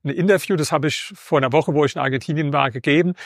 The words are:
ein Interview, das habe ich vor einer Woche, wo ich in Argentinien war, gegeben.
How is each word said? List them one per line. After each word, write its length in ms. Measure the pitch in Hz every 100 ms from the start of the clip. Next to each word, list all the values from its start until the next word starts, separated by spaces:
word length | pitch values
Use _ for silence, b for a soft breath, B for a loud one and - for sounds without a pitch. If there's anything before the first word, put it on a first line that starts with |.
ein 40 | 143
Interview, 480 | 127 185 190 - 175
das 160 | 147
habe 160 | 156 147
ich 240 | - -
vor 220 | 196 - 151
einer 160 | 131
Woche, 220 | 151 175
wo 100 | 147
ich 120 | 143 160
in 40 |
Argentinien 540 | 131 131 - 156 143
war, 160 | 143 135
gegeben. 420 | 123 147 147 180 175